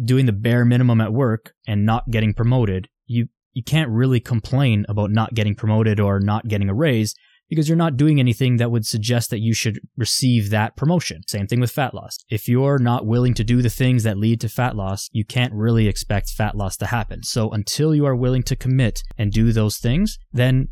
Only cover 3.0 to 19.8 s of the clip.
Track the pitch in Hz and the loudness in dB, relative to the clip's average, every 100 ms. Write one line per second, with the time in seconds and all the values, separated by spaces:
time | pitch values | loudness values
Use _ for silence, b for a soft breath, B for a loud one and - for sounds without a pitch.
3 | - 117 117 _ _ 127 - 160 147 110 | -6 -4 -4 _ _ -12 -2 -2 0 0
4 | 131 127 - 117 - 127 139 107 104 104 | 2 0 0 -4 -2 0 2 2 0 -2
5 | 104 107 110 113 104 101 107 110 110 104 | 0 0 0 -2 -2 -2 0 2 2 2
6 | 101 98 98 107 113 101 98 98 160 117 | 2 2 0 -2 -2 -2 -2 0 0 0
7 | 107 - b b b 160 151 165 165 127 | -2 -6 b b b -2 0 2 2 2
8 | 151 147 127 113 131 120 120 117 110 120 | 2 4 2 2 2 2 2 0 -2 -4
9 | 107 120 - 113 113 110 - 98 - - | 0 -2 -2 -2 -2 0 -2 -6 -8 -6
10 | 113 - 131 120 104 107 107 - 139 175 | -4 0 2 2 2 0 -2 -2 0 0
11 | - 80 - 104 98 120 123 - 131 98 | -2 -8 -8 -6 -2 0 0 -2 -6 -6
12 | - - - 110 - 120 139 139 120 123 | -14 -14 -6 -6 0 0 2 2 2 0
13 | 107 117 123 120 110 123 120 - 127 127 | 0 2 2 0 0 2 2 0 2 2
14 | 110 98 110 117 110 - 123 110 95 98 | 0 0 0 0 -2 -4 -4 -2 -4 -6
15 | - 113 101 131 123 104 110 113 107 95 | -6 -6 -4 -2 -2 0 2 2 2 0
16 | - 101 - - 107 104 98 - 98 120 | -2 -4 -4 -4 -4 -4 -6 -4 -4 -4
17 | 104 90 82 - 110 104 98 - 156 151 | -4 -8 -6 -4 -2 -2 -4 0 2 2
18 | 143 127 127 127 - 131 127 131 120 - | 2 2 0 0 0 -2 0 2 2 -2
19 | - - 101 107 113 110 107 - | -6 -4 0 2 4 4 2 0